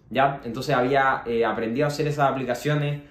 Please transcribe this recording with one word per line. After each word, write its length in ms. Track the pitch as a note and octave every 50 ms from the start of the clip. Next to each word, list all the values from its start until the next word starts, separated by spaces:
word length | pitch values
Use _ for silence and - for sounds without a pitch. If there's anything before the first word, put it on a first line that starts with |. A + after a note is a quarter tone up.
| _ -
¿ya? 320 | A2 B2+ C3+ C#3 - - -
Entonces 320 | A#2+ A2+ B2+ B2+ - C#3
había, 480 | B2 B2 C3 C#3 C#3 C3+ C3+ C3 - -
eh, 200 | A#2 A#2+ A2+ A#2
aprendido 400 | A2 G#2 G#2+ A2+ A2 A#2 C3 D3
a 20 | D3
hacer 200 | C#3+ - D#3 D3
esas 220 | C#3+ D3+ C#3+ C3+
aplicaciones, 720 | C3 C3+ C3 A#2+ A#2+ - - C#3+ D3+ D3 D3 C#3+ D3 C#3+ - -